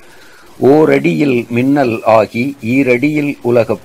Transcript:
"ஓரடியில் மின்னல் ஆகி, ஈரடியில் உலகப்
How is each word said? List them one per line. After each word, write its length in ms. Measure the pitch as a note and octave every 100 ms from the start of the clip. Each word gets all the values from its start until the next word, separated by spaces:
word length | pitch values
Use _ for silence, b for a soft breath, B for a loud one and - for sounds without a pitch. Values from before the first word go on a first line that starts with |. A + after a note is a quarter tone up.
| B B B B B -
"ஓரடியில் 840 | B2 D3+ D3+ C#3 D3+ D#3+ D3 A#2+ A2+
மின்னல் 560 | A#2+ C3 C#3+ B2+ A2
ஆகி, 520 | A2 A2 G2+ A#2 C3+ C#3
ஈரடியில் 760 | A2+ C3 B2+ A#2+ D3 D3+ D3 C3+
உலகப் 400 | A#2+ A#2+ A2 G2+